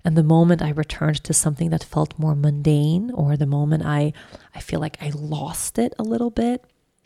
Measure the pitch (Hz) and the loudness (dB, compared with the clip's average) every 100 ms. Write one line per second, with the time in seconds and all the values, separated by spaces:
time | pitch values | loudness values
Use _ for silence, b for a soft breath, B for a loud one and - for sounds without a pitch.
0 | - 160 151 160 170 170 156 151 151 - | 0 4 6 6 6 4 0 -2 -4 -2
1 | 151 147 - - 160 143 165 160 - 160 | -2 -2 -2 0 0 -2 -2 -2 -2 -2
2 | 151 - 156 147 147 147 147 147 151 170 | -2 -2 -2 2 2 2 2 2 2 0
3 | 233 247 143 147 143 143 147 160 160 147 | -2 -2 0 2 2 2 2 0 0 0
4 | 147 B B B B - - 160 151 - | 0 B B B B -18 -8 -6 -6 -6
5 | 147 143 151 151 147 170 - - 240 - | -8 -8 -6 -6 -8 -8 -6 -2 -2 -4
6 | 220 226 240 226 233 247 - _ _ _ | -4 -2 -2 -2 -2 -2 -8 _ _ _